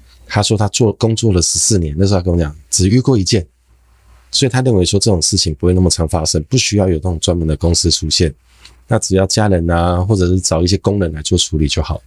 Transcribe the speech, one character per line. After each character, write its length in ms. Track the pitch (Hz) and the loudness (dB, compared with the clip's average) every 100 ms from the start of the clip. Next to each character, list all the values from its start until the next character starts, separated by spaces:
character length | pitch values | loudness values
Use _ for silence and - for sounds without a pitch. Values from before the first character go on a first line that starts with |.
| - - - | -20 -20 -6
他 180 | - | -4
说 140 | 202 - | 0 0
他 100 | 202 | -2
做， 240 | - 120 | 0 0
工 240 | - 110 110 | 2 -2 0
作 160 | 113 | 0
了 100 | 90 | 0
十 160 | 85 - | 0 -2
四 220 | - 104 | 0 0
年， 160 | 80 73 | -2 -2
那 80 | 95 | 0
时 80 | |
候 60 | 98 | 0
他 60 | 90 | 0
跟 80 | |
我 40 | 87 | 0
讲， 160 | 76 73 - | -2 -6 -8
只 200 | - 95 | -2 2
遇 100 | 120 | 2
过 180 | 127 123 | 2 0
一 60 | |
件， 240 | 92 107 85 _ _ _ _ _ _ _ _ | 0 -2 -2 _ _ _ _ _ _ _ _
所 160 | - 135 | -2 0
以 40 | |
他 120 | 127 | 0
认 140 | 131 107 | 2 2
为 80 | |
说 160 | 90 101 | 2 2
这 100 | 113 | 2
种 120 | 92 | 0
事 160 | 82 - | 0 -2
情 180 | - 76 | -2 0
不 100 | 87 | 2
会 80 | |
那 60 | 90 | 4
么 100 | 90 | 2
常 160 | 78 80 | 2 -2
发 200 | 85 78 | -2 -2
生， 180 | 87 73 | -4 -2
不 80 | 131 | -2
需 180 | - 101 | 0 0
要 140 | 95 | 0
有 60 | 80 | 0
那 80 | |
种 140 | 92 82 | -2 -4
专 160 | - 87 | -2 -2
门 100 | 80 | -2
的 80 | 76 | 0
公 180 | 85 | 0
司 160 | 85 85 | 0 0
出 200 | - 82 | -2 -2
现。 240 | - 85 - _ _ - - _ | 0 0 -2 _ _ -20 -20 _
那 80 | 113 | -4
只 200 | - 95 | 0 0
要 100 | 95 | 2
家 220 | - 104 | 0 0
人 200 | 92 85 | 0 0
啊， 320 | 85 87 87 | 0 0 0
或 140 | 92 107 | 0 2
者 100 | 90 | 2
是 120 | 92 | 0
找 220 | - 85 | 0 0
一 60 | 85 | 0
些 100 | 98 | 0
工 200 | - 101 | 0 0
人 140 | 87 | -2
来 100 | 78 | -4
做 160 | 76 90 | -2 -2
处 200 | - 78 | 0 0
理 100 | 73 | 0
就 160 | - | -2
好。 180 | 78 - | -4 -8